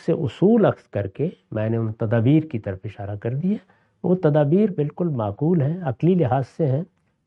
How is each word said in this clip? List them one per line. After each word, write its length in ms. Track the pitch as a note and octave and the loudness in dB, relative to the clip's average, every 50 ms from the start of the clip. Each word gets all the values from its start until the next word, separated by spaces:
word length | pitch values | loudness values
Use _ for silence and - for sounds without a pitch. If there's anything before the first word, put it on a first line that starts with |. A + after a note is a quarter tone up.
| - | -4
سے 60 | - | -2
اصول 540 | D#3+ - - A2 - - E3+ G#3 A#3 A#3+ F#3+ | -2 -2 -2 -6 0 2 4 4 6 4 4
اخذ 220 | C#3 - - _ | 2 2 -2 _
کر 200 | _ - G2+ G2+ | _ -6 -6 -6
کے 220 | F#2+ - - C#3 F#3 - - _ _ | -6 -6 -6 -6 -6 -6 -10 _ _
میں 180 | A2 A2 G#2+ A2 | -4 -4 -2 0
نے 80 | A#2 | 0
ان 160 | A2+ A2+ A2 A2+ | -2 -2 -4 -4
تدابیر 500 | - A#2 A2 A#2 A#2 A2 B2+ D3+ D#3+ D#3 | -4 -2 0 2 2 4 4 4 4 2
کی 160 | D#3 - G#2+ | 0 -6 -8
طرف 200 | - G2+ F#2+ F#2 - | -6 -8 -8 -8 -10
اشارہ 320 | G#2 - - G2+ G2 G#2+ | -12 -12 -10 -10 -10 -8
کر 180 | G2+ - A#2+ B2+ | -6 -6 -6 -4
دیا۔ 240 | C#3 F3+ F#3 G#3+ B3 - _ _ _ _ _ _ _ - | -2 -2 -2 -2 -4 -6 _ _ _ _ _ _ _ 0
وہ 120 | E3+ F#3 | 0 0
تدابیر 540 | F#3 - D3+ C#3+ D3+ D3 C#3 E3 G3 A3 G#3 - | 2 2 2 2 2 2 4 2 2 2 2 0
بالکل 320 | - C#3+ D3+ - - F3+ | -4 -4 -4 -4 -4 -4
معقول 540 | E3+ C#3+ A#2+ G#2+ G2+ G2+ - C#3+ D#3+ F#3 E3 | -4 -2 -2 -4 -4 -4 -2 -2 0 0 2
ہیں، 200 | C3 C#3+ E3+ F#3+ | 0 0 -2 -4
عقلی 340 | F3 C#3 A2 - D#3 E3+ F#3+ | -6 -6 -4 0 0 2 2
لحاظ 280 | F3+ D3+ A2+ B2+ C#3 B2 | 2 2 2 0 0 -2
سے 180 | - _ - B2 | -4 _ -2 -2
ہیں۔ 180 | A#2+ C3 C#3+ F#3 - _ _ _ _ _ _ _ | 0 0 -2 -4 -8 _ _ _ _ _ _ _